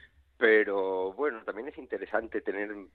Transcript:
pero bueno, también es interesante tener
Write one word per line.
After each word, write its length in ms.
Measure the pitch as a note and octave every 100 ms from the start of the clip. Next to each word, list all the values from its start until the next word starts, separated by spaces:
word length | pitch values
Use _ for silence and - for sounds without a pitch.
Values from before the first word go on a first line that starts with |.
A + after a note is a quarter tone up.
| - _ _ -
pero 760 | A#2 A2 G#2 G2 F#2+ F#2 F#2+
bueno, 280 | F#2+ D3 A2+
también 240 | G#2+ G2 C3+
es 80 | -
interesante 640 | C3 G2 F#2+ G#2+ A2+ G#2
tener 280 | - G2 G#2 G#2 F#2